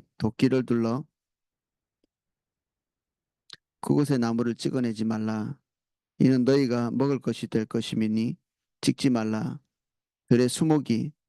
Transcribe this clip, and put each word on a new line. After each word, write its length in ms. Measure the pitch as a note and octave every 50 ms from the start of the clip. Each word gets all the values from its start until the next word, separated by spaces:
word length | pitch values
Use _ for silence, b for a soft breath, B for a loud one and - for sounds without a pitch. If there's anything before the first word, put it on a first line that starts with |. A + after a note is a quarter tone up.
| - _ _ -
도끼를 460 | - G#2+ - - C3 C3 C3 C3 B2
둘러 400 | B2 A#2+ A#2 A2+ A2+ A#2 C3+ D3+ - _ _ _ _ _ _ _ _ _ _ _ _ _ _ _ _ _ _ _ _ _ _ _ _ _ _ _ _ _ _ _ _ _ _ _ _ _ _ _ _ _ _ _ _ _ _ _ _ - - _ _ _ _
그곳의 380 | - - C#3 C#3+ D3 D3 C#3+ B2
나무를 360 | A#2+ A#2 A2+ A#2 A#2+ A#2 A2+
찍어내지 500 | - - D3+ - C3 B2 A#2 A2 G#2+ A2
말라. 540 | A2 A2 G#2+ G#2+ A2 A2 G#2+ G#2+ B2 C#3 - _ _ _ _ _ _ _ _ _ _ _ -
이는 260 | - C3 C3 B2+ B2
너희가 460 | C3 C3+ C#3+ C#3 A#2 A#2+ A#2+ A#2+ A#2
먹을 280 | B2 B2 C#3 C#3+ C#3 A#2+
것이 280 | - A#2+ A#2 - -
될 180 | - - A2+ A2
것임이니 720 | - - A#2 A2 - - A2 A2 G#2+ G#2+ A2 A2+ B2+ D#3+ - _ _ _ _ _ _ _ _ -
찍지 260 | C#3 C3 - - C#3
말라. 480 | B2 A2+ A2 A2 A2 A2 - B2 C3 - _ _ _ _ _ _ _ _ _ _ _ _ _ -
들의 200 | B2 A#2 B2 B2
수목이 640 | - - E3 D#3+ D#3 D3+ C3 - A#2 A2 B2+ D3 - _ _